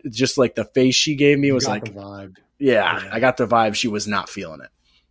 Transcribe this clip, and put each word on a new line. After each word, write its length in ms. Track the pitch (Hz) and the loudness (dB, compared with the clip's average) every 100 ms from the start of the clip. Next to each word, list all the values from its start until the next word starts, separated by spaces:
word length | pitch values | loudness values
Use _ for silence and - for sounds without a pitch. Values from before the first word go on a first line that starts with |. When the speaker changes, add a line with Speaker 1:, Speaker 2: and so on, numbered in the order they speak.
| 143 | -8
Speaker 1:
just, 320 | 113 131 - | -2 0 2
like, 160 | 120 | 0
the 120 | - 104 | 0 -4
face 280 | - 131 | 2 2
she 220 | 127 - 143 | 2 0 2
gave 240 | 143 143 | 4 4
me 80 | 139 | 2
Speaker 2:
You 80 | 131 | 2
Speaker 1:
was 100 | 110 | 0
Speaker 2:
got 60 | |
Speaker 1:
like, 140 | 104 104 | -4 -8
Speaker 2:
the 140 | 98 | -14
vibe. 360 | 98 101 95 92 _ _ | -14 -14 -16 -20 _ _
Speaker 1:
yeah, 420 | 143 117 90 87 | 2 4 2 -2
Speaker 2:
Yeah. 60 | 92 | -4
Speaker 1:
I 80 | 113 | 0
got 180 | 127 123 | 0 0
the 100 | 117 | 2
vibe 260 | 117 110 | 2 2
she 140 | 104 117 | 0 -4
was 200 | 104 104 | -4 -4
not 220 | 101 - | -4 -4
feeling 320 | 98 87 76 | -10 -12 -14
it. 80 | 62 _ _ _ _ | -20 _ _ _ _